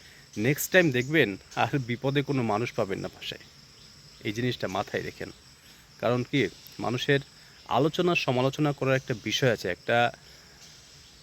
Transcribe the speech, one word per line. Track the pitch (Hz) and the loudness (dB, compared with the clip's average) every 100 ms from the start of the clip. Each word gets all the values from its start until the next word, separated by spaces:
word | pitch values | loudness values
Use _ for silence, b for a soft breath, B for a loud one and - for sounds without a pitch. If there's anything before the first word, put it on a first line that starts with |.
| B B B - | B B B -2
নেক্সট | 113 147 - | 0 0 2
টাইম | 185 170 | 4 4
দেখবেন | 123 127 156 113 95 - - | 2 2 2 2 0 -6 -2
আর | 117 147 | 0 0
বিপদে | 117 120 131 143 | -4 -4 -2 0
কোনো | 135 139 | 0 0
মানুষ | 113 104 113 | 0 0 0
পাবেন | - 98 95 | -2 -2 -4
না | 92 | -8
পাশে। | - - - - - - - - - - - | -10 -12 -14 -16 -20 -20 -20 -20 -20 -20 -10
এই | 117 | -6
জিনিসটা | 107 123 117 101 | -2 -2 -2 -4
মাথায় | 92 104 98 | -4 -4 -4
রেখেন। | - - 90 - - - B B B - | -6 -10 -12 -14 -20 -20 B B B -6
কারণ | 110 123 | -2 -2
কি, | 120 143 98 - - - | 0 0 0 -4 -16 -8
মানুষের | 104 123 - 139 - B B B B | -4 -2 0 0 -2 B B B B
আলোচনা | 117 156 - 175 | 2 2 2 0
সমালোচনা | 170 - 123 135 135 151 | 0 0 2 2 2 -2
করার | 143 135 | 0 0
একটা | 131 - 131 | 0 0 -6
বিষয় | 110 104 131 | -4 0 2
আছে। | 104 98 | 2 -2
একটা | 87 - 120 120 - B B B B B - - - - - | -6 0 2 2 -2 B B B B B -20 -20 -20 -20 -20